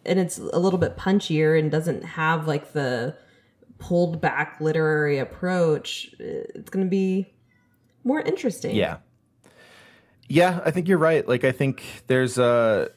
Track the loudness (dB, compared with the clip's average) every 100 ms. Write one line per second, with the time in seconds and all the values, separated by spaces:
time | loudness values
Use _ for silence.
0 | 0 0 0 -4 -4 0 2 2 -2 -2
1 | 0 0 2 2 4 4 2 0 -2 -6
2 | -8 -2 0 0 -2 -4 -4 -4 -2 -2
3 | -4 -8 _ _ _ _ _ -20 -2 0
4 | 0 0 -2 -2 -6 -4 -2 0 0 2
5 | 0 0 -4 -6 -4 0 2 0 -4 -12
6 | -14 -14 -10 -8 -10 -14 -6 -2 0 0
7 | 0 -2 -4 _ _ _ _ _ _ _
8 | -2 -2 -2 -2 -4 -4 -4 0 -2 -4
9 | _ _ _ _ _ _ -20 -20 -20 _
10 | _ _ 0 4 4 2 -2 -2 0 4
11 | 4 2 2 2 2 2 -2 -2 -12 -18
12 | 0 2 2 2 4 4 4 2 0